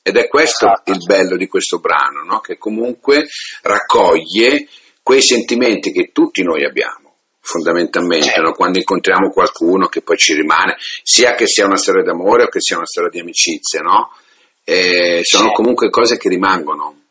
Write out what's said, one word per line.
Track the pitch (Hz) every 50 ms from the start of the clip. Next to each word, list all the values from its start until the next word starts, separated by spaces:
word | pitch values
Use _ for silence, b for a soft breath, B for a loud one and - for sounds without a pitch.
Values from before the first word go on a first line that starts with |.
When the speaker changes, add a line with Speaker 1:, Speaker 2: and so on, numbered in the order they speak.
Speaker 1:
Ed | _ 95 98
è | 117 120 120
questo | - 139 160 - - - -
Speaker 2:
Esatto, | - 98 98 _ - 95
Speaker 1:
il | 92
Speaker 2:
sì. | 85
Speaker 1:
bello | 87 101 98 95 90 92
di | 90 95 92
questo | - 95 90 - - 87
brano, | - 85 85 78 67 65 67 73 78
no? | 85 98 110
Che | - - 90 -
comunque | - 107 107 110 117 123 123 - _ 135 143 147 151 151 B B B B B B B
raccoglie | - 101 104 - - - - 98 90 82 80 80 - 85 104 113 123 143 147 147 B B B B B B B _
quei | - 127 139 131
sentimenti | - 127 120 104 - 123 117 127 117 107 92 - 95 -
che | 90 87 - _
tutti | - 165 160 - - 92
noi | 87 80 78 71
abbiamo, | - - - - - - - _ _ _ _ _ _ _ _
fondamentalmente, | _ - - 85 80 82 82 87 85 78 - 87 85 90 85 80 - -
Speaker 2:
Sì. | 113 -
Speaker 1:
no? | 82 82 78
Quando | - - 87 92 95
incontriamo | 90 - 95 87 - - 95 92 95 90
qualcuno | - - 90 82 - - 85 85 92 95 95 87
che | - 82
poi | - - -
ci | - - - 80
rimane, | 76 78 76 78 80 92 95 - B B B B B B
sia | - - - 117 123 120
che | - 117
sia | 104 - - 101
una | 98 98
storia | 92 87 - 92 95 92
d'amore | 92 85 85 87 98 113 117 120
o | 104
che | - 98
sia | - - 92
una | 85 85
storia | - - - 87 87
di | - 87
amicizia, | 87 - - - - 87 82 - - - - 80 78
no? | 85 92 107 120 b b b b b b b b b b b _
Eh, | - 80 90 92 92 90 90 87 87 87 85 85
sono | - - 98 107 110
Speaker 2:
Sì. | 110
Speaker 1:
comunque | - 110 120 127 120 120 107
cose | - - 117 117 120
che | 107 - 98
rimangono | 92 90 95 98 95 90 78 73 73 76 - 76 - _ _ _